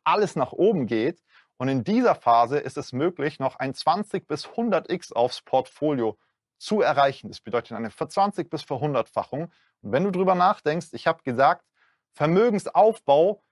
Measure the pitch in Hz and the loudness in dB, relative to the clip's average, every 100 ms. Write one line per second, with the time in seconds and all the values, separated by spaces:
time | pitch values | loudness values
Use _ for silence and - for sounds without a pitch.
0 | - 185 196 170 127 - 185 185 117 113 | -2 0 0 -2 -4 0 0 2 -2 -2
1 | 127 - _ _ _ - 127 135 117 226 | -2 -4 _ _ _ -8 -4 -2 0 0
2 | 233 - - 117 117 143 135 - - 127 | 2 2 4 4 4 0 -4 -10 -8 -4
3 | 165 180 143 - 135 - 135 127 - 180 | -4 -2 -6 -4 -6 -6 -10 -6 -2 -2
4 | 214 190 - 151 - - 233 175 - 175 | -2 -8 -8 -10 -8 -6 -2 -2 -2 -8
5 | - - 123 - - - - - 151 139 | -6 -2 -2 -2 -4 -2 -2 -4 -2 0
6 | 110 - _ _ _ _ - 208 143 139 | -2 -4 _ _ _ _ -4 0 2 4
7 | 139 135 107 110 - 117 - 110 113 - | 2 0 -12 -16 -6 -6 -4 -8 -8 -8
8 | 165 - 196 190 165 156 - 135 147 131 | -6 -2 -2 -2 -8 -8 -8 -6 -2 -2
9 | - - 95 139 165 _ _ _ 104 123 | -4 -4 -6 -6 -10 _ _ _ -4 -2
10 | 196 180 190 180 180 - 147 165 - 117 | 0 0 0 2 2 2 -2 -4 -4 -6
11 | - 160 - 120 139 175 _ _ _ _ | -4 -4 -2 2 2 2 _ _ _ _
12 | _ - 151 180 240 202 - 170 214 220 | _ -4 0 2 2 0 -2 4 4 4
13 | - 139 180 202 _ | 2 4 4 0 _